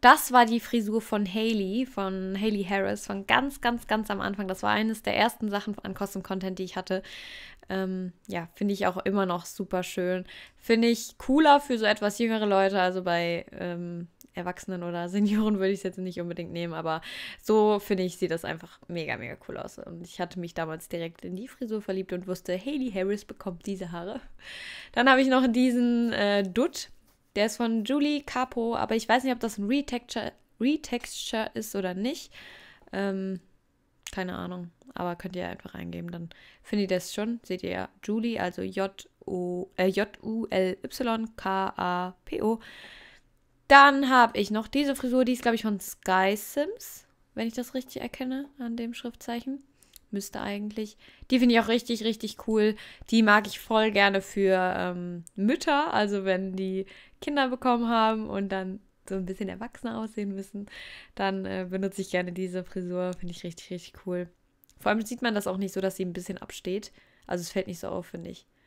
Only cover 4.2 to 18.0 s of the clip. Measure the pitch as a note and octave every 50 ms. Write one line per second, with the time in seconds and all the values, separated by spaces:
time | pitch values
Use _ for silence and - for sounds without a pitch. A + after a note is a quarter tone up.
4.2 | G3 G3 G3 G3 G#3 F#3 F#3+ F#3+ - G#3 G#3+ G#3+ A3 A3 A3 A3 - G#3+ G#3 -
5.2 | G#3 A#3+ - - - G#3 G3+ G3+ G3+ - G3+ - _ G3+ F#3+ - G3+ G3 - G3
6.2 | F#3 - G3 F#3+ F#3 F#3+ F#3 F3+ F#3+ F3+ - F#3 F3+ - F#3+ F#3 F#3+ - - -
7.2 | - - - - - - - - - _ - F#3+ F#3+ F#3+ F#3+ F#3 F#3 F3+ F3 _
8.2 | _ - G3 F3 E3 E3+ _ - G3+ G3+ G3+ F#3+ G3 F#3 F3+ F#3 - - G3 G#3
9.2 | G3 F#3 F3 F3 E3+ - - - G3 F3+ - F#3 F3+ - - - F3+ F3+ F3+ F#3
10.2 | F3+ - - - - - _ _ - - A#3 A3+ A3+ A#3 A#3 A3+ - - - _
11.2 | - - C4 D4 D#4+ D4 C#4+ C#4+ C#4+ - B3+ A3+ A3 G#3 G#3+ - G#3 G#3 G#3 -
12.2 | A#3+ A3+ A3+ A3 G#3+ G#3 G3 F#3+ G3 G3 G3 G3+ F#3 F3+ F#3 F#3+ F3+ F#3 E3+ E3+
13.2 | E3+ E3+ E3+ E3+ - - - - F3+ F3 F3 F3 F3 F3 F3 E3+ F3 E3+ _ _
14.2 | - - _ - F3 F3+ F3+ - - - F#3 F3+ F3 F3 E3+ F3 F3 F3 F3+ G#3
15.2 | G#3 G3+ G#3 G#3+ A3 G#3+ G#3+ G3 F#3+ F#3+ G3+ G3 - F#3+ F3+ - F#3 F#3 F3 F3
16.2 | F3 F3 F3 F3 E3+ E3 E3+ E3+ E3+ E3+ E3 D#3+ D#3+ D#3+ D#3+ D#3+ - - - -
17.2 | - - - - - - G#3+ G#3+ G#3+ G#3+ G#3+ G3+ G#3 - G#3 F#3